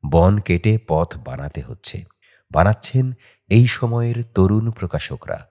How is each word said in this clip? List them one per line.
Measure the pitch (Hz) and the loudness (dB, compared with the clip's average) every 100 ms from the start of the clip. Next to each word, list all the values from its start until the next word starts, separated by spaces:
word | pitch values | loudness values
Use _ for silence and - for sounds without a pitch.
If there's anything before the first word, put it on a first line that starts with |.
| 71 | 2
বন | 82 90 104 | 4 4 2
কেটে | - 87 107 110 - | 0 0 0 0 0
পথ | 78 82 73 | -2 -2 -8
বানাতে | - 64 71 - | -14 -12 -12 -12
হচ্ছে। | - - - 95 90 _ _ _ _ | -14 -10 -10 -10 -18 _ _ _ _
বানাচ্ছেন | 73 95 110 - 131 127 123 _ _ _ | 2 2 2 -2 -2 -2 -6 _ _ _
এই | 107 120 | 4 4
সময়ের | - 120 117 117 117 | 2 -4 -2 -4 -4
তরুণ | 117 - 95 107 113 | -4 2 2 2 -2
প্রকাশকরা। | 113 90 78 - - - - - | -6 -8 -8 -8 -12 -10 -12 -12